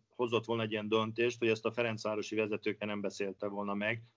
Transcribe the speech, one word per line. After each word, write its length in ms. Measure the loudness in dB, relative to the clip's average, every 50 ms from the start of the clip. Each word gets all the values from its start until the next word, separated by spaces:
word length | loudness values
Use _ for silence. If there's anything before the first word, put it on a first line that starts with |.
| _ _
hozott 360 | _ -4 -2 2 2 0 2
volna 180 | 2 0 0 0
egy 80 | 0
ilyen 180 | 0 -2 0 4
döntést, 500 | 4 4 4 2 0 2 2 2 2 2
hogy 100 | 2 2
ezt 160 | 2 4 2
a 80 | -2 0
ferencvárosi 640 | 0 0 0 0 -2 -2 -2 -2 -2 -2 -2 0
vezetőkkel 540 | 0 0 0 0 -2 -2 -2 -2 -2 -2 -4
nem 120 | -4 -2
beszélte 460 | -4 -4 -4 -2 -4 -4 -4 -4 -6
volna 280 | -4 -4 -4 -2 -2 -2
meg. 280 | 0 0 0 -2 -2 -6 -16 _